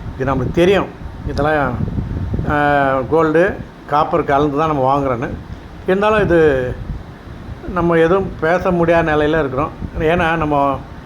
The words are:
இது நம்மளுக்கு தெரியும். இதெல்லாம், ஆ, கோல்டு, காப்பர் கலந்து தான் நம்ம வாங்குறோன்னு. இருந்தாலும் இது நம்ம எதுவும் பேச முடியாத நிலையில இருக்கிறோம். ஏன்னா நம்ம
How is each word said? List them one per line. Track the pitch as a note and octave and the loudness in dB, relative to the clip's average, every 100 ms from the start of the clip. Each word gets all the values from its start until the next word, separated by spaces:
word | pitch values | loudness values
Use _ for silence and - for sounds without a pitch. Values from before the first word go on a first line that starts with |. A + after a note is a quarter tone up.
| - - | -8 -6
இது | C3 | -2
நம்மளுக்கு | C3 A#2+ E3+ | -2 0 2
தெரியும். | F#3 F#3+ C3+ - - - - | 4 4 0 -8 -14 -10 -6
இதெல்லாம், | C3+ D3 D3+ C3 A#2 - - - - - - - | -2 0 2 0 -2 -4 -4 -6 -6 -4 -4 -2
ஆ, | D3 D3 C#3+ C3+ C3+ B2+ | 2 4 4 2 0 2
கோல்டு, | D#3 D#3 D#3+ G3 - - - - | 2 4 4 2 0 -12 -18 -2
காப்பர் | D3 D#3 E3 C#3+ | 0 2 0 0
கலந்து | C#3 D3+ C#3 | 0 2 0
தான் | D#3+ | 0
நம்ம | D3 C3 | 0 2
வாங்குறோன்னு. | C#3+ C#3 A#2 D3 - - - - - - | 2 0 -2 -6 -8 -12 -16 -16 -8 -2
இருந்தாலும் | F#3+ G#3+ G#3+ | 2 2 2
இது | F3+ E3+ D#3 C3 B2 - - - - - - - - - D#4+ | 4 6 6 4 -2 -6 -8 -10 -12 -18 -18 -16 -14 -12 -4
நம்ம | F3+ E3+ | 0 2
எதுவும் | E3 E3 G3 F#3 - | 4 4 2 0 -2
பேச | D#3+ F3+ F#3+ | 0 0 2
முடியாத | F3 E3+ E3 D#3+ | 2 4 2 2
நிலையில | D3+ D3+ D#3+ | 2 2 2
இருக்கிறோம். | C#3 C3 D#3 - - - | 0 -2 -4 -6 -8 -2
ஏன்னா | D#3 F3+ E3 E3 | 0 2 2 0
நம்ம | D3+ C#3+ C#3 B2+ - - | 0 2 2 -2 -8 -16